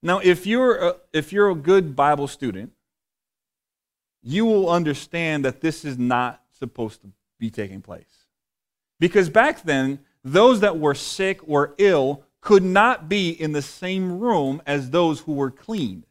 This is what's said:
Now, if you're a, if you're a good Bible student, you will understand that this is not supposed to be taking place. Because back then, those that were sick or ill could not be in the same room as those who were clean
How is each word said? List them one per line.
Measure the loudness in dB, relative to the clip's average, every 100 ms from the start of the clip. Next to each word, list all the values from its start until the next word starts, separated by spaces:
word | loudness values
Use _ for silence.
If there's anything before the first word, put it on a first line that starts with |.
Now, | -2 0
if | 2 2 0
you're | 0 2 2
a, | 0 -4 _
if | -6 -4
you're | 0 0
a | 0
good | 2 2 2 0
Bible | 2 2 -2
student, | -6 -8 -8 -12 _ _ _ _ _ _ _ _ _ _ _ _ _ _ _
you | -6 0
will | 2 2 2
understand | 2 0 -4 -6 -6 -4 -2
that | -2 -2
this | -4 -4
is | -8 -4
not | -2 0 -2 -8 _ _
supposed | -14 -8 -10 -10
to | -20 _ _ _
be | -10
taking | -8 -10 -12
place. | -16 -20 _ _ _ _ _ _ _ _ _ _
Because | 0 2 2
back | 2 2 0
then, | -2 -2 -2 -6 _ _
those | -2 4 6 6
that | 0 0
were | -2
sick | -2 -6 -4 -4 -4 -2
or | 0 0 2
ill | 2 4 0 -4 _ _
could | 4 4
not | 6 2 2 0 -2
be | -2 -2
in | -4 -4
the | -4
same | -6 -10 -8 -4 -4 -4
room | -2 0 0 -4
as | -4 -6 -2
those | 0 0 -2
who | -6
were | -4 -4
clean | -6 -10 -6 -6 -8 -18